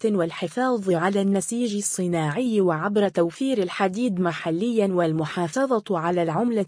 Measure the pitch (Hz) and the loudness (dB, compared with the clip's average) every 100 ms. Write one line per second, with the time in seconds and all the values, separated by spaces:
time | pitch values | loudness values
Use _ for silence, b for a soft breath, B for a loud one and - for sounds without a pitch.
0 | 220 202 165 - 170 240 254 240 190 170 | 0 2 0 -2 -6 -2 0 0 2 2
1 | 180 202 196 196 - 233 240 208 202 - | 2 2 2 0 -2 -2 -2 -2 -4 -2
2 | 180 170 156 156 254 214 180 156 190 208 | 0 0 0 0 0 2 2 2 0 2
3 | 202 180 170 - 269 240 180 - 196 190 | 2 2 0 0 -2 0 -2 0 -2 0
4 | 247 180 180 151 170 165 233 226 196 180 | -2 0 0 -2 -4 -2 0 0 2 2
5 | 165 160 151 185 170 262 269 226 - 175 | 2 0 -2 -2 -4 -2 0 0 0 -2
6 | 165 175 165 160 240 220 | 0 0 0 0 0 0